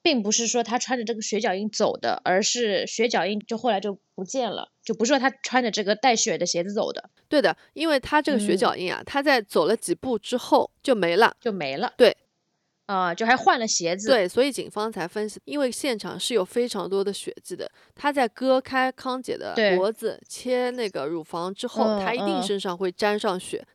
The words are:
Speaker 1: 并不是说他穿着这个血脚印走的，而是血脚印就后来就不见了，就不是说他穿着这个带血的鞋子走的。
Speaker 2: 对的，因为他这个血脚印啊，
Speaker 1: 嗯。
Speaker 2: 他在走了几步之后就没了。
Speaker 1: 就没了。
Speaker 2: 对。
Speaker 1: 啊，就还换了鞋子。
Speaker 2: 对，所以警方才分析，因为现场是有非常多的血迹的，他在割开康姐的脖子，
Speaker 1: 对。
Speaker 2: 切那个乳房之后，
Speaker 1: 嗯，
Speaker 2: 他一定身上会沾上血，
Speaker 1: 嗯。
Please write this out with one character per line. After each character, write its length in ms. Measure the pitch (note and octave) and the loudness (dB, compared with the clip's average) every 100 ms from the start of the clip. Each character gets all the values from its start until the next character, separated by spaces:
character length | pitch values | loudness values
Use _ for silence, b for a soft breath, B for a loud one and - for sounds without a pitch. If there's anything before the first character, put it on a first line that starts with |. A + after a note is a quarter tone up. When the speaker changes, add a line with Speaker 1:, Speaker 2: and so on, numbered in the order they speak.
Speaker 1:
并 220 | F4 C4 | 2 2
不 100 | G3+ | 2
是 140 | G#3+ A3+ | 0 2
说 160 | B3 | 0
他 160 | A3+ A#3+ | 0 -2
穿 200 | - B3+ | -2 -4
着 60 | |
这 100 | G#3+ | -4
个 60 | A3 | -6
血 180 | - G3 | -4 -2
脚 140 | A3 | 0
印 140 | F#3+ G#3+ | -2 -2
走 260 | - E3+ - | 0 0 0
的， 240 | A#2 - | -2 0
而 180 | - F#3 | 2 2
是 440 | G#3 A#3+ A3 F3 - | 2 0 0 0 -2
血 200 | - A#3 | 0 0
脚 200 | G#3+ F3+ | 2 0
印 120 | G#3+ | -2
就 180 | - A3+ | -4 -2
后 120 | B3 | 0
来 80 | G3 | 0
就 200 | G#3 G3 _ | -2 -8 _
不 100 | - | -12
见 260 | F3+ C4+ A3 | -6 -4 -2
了， 220 | G#2 - _ | -4 -10 _
就 120 | - | -6
不 100 | G#3+ | 0
是 60 | A#3 | 2
说 80 | C#4 | 4
他 100 | B3+ | 2
穿 340 | - - B3+ | -2 -2 0
着 80 | A#3 | 0
这 140 | G#3+ | 0
个 100 | G3 | 0
带 220 | G#3+ C4+ A3+ | 2 2 2
血 220 | A3 D#3+ | 2 0
的 80 | F3 | -2
鞋 180 | F3 | -2
子 80 | F#3 | -2
走 180 | G3+ - | -2 -4
的。 200 | - - _ b | -6 -12 _ b
Speaker 2:
对 140 | D4 | 2
的， 120 | F#3+ - b | 4 0 b
因 160 | - D#4+ | -2 2
为 100 | C#4 | 2
他 220 | - D4+ | 2 2
这 100 | D4+ | 4
个 60 | A#3+ | 2
血 180 | G#3 G3 | 2 2
脚 180 | A3 | 2
印 160 | - E3+ | 0 -4
啊， 120 | - | -4
Speaker 1:
嗯。 20 | |
Speaker 2:
他 180 | - C4+ | -4 0
在 200 | C#4+ B3+ | 4 4
走 240 | G3 G3+ D#3+ | 4 2 4
了 100 | A3+ | 2
几 180 | - | 0
步 240 | A#3 C4 A3+ | -2 -2 -4
之 200 | - B3+ | -2 -4
后 320 | - C#4+ - _ | 2 0 0 _
就 120 | - | 0
没 240 | A3 E3+ F3 | 2 2 4
了。 180 | A#3 - | 4 2
Speaker 1:
就 140 | A#3 | -6
没 240 | F#3+ C#3 C#3 | -4 -4 -4
了。 160 | A#3 - | -4 0
Speaker 2:
对。 180 | A#3 - _ _ _ _ _ _ - | 0 0 _ _ _ _ _ _ -6
Speaker 1:
啊， 280 | F#3+ F3+ | -2 -2
就 100 | F3 | 0
还 100 | A3+ | 2
换 240 | B3+ F#4 C#4+ | 2 4 2
了 80 | A3 | 0
鞋 300 | - E3+ F#3+ | -2 -2 -2
子。 120 | A3 | 2
Speaker 2:
对， 200 | A#3+ F3+ | 2 2
所 160 | A#3 | 2
以 80 | C#4 | 0
警 180 | G#3 - | -2 -8
方 220 | G#3 A3 | -6 -6
才 160 | G#3 E3+ | -4 -6
分 180 | G#3+ G#3+ | -4 -6
析， 140 | - - | -8 -8
因 120 | C#4+ | -2
为 120 | B3+ | -2
现 280 | - D4 G#3+ | -2 -4 -4
场 220 | F3+ - | -6 -6
是 140 | - | 0
有 100 | A3+ | 0
非 240 | F#3 A#3+ A#3+ | 0 -2 -2
常 180 | G3+ F3 | -2 -2
多 160 | G3 | -2
的 80 | G3 | -2
血 240 | F#3+ - - | -4 -10 -12
迹 140 | - F3+ | -12 -12
的， 100 | - b b | -12 b b
他 180 | - C#4+ | -4 -2
在 160 | C#4 A#3 | 2 0
割 320 | - C4 C4 | 0 2 2
开 320 | - C4 C4 | 2 0 0
康 300 | - C4 B3+ | -2 -6 -6
姐 160 | - - | -6 -8
的 160 | G2+ A3+ G#3 | -4 2 4
脖 160 | F#3 G3 | 4 2
子， 280 | G#3+ D3 - | -2 -6 -8
Speaker 1:
对。 60 | - | -14
Speaker 2:
切 400 | - B3 B3 B3 | -8 -2 -2 -2
那 220 | B3 G#3 | -2 -4
个 160 | E3+ C#3 | -4 -4
乳 180 | E3 | -6
房 280 | D3+ E3+ F3+ | -6 -6 -6
之 120 | G3+ B3 | -6 -6
后， 160 | A3 | 0
Speaker 1:
嗯， 220 | A3 G#3 | 2 2
Speaker 2:
他 80 | F#3+ | -2
一 60 | A#3+ | -2
定 240 | - - | -2 -2
身 180 | G3 G3 | -2 -2
上 160 | F#3+ F3 | -4 -2
会 160 | F#3 | -4
沾 260 | - G#3 G#3 | 0 0 0
上 220 | A3 F3+ | -2 -2
血， 160 | - - | -6 -10
Speaker 1:
嗯。 100 | - | -12